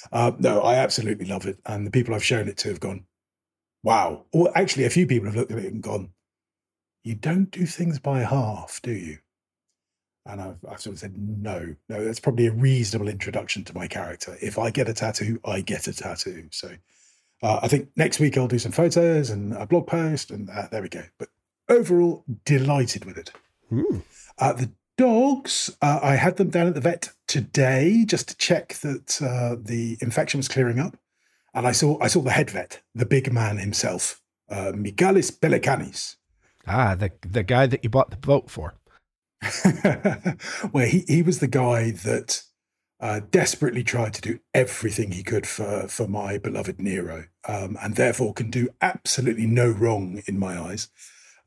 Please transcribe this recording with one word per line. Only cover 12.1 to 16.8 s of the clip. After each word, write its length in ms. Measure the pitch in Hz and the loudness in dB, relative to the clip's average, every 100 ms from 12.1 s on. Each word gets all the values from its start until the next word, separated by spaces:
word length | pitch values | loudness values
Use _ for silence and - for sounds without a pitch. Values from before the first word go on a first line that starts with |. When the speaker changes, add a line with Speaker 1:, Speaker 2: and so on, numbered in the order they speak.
| 117 | -2
Speaker 1:
probably 260 | 151 120 117 | 0 2 2
a 60 | |
reasonable 560 | 110 135 127 107 107 101 | 4 4 4 2 -2 -2
introduction 560 | 98 98 98 101 101 | -6 -6 -6 -6 -6
to 100 | - | -8
my 120 | 90 87 | -10 -8
character. 500 | - 87 87 - - | -8 -10 -12 -14 -10
If 160 | 104 107 | -6 -2
I 120 | 117 | 0
get 180 | 123 117 | 0 0
a 40 | |
tattoo, 480 | 110 110 - 104 113 - | -2 -4 -2 -2 -4 -4
I 160 | 98 | -6
get 260 | 95 90 - | -4 -6 -6
a 60 | |
tattoo." 540 | - 95 82 98 87 80 | -8 -8 -8 -8 -10 -12
So, 220 | - 90 87 | -12 -12 -16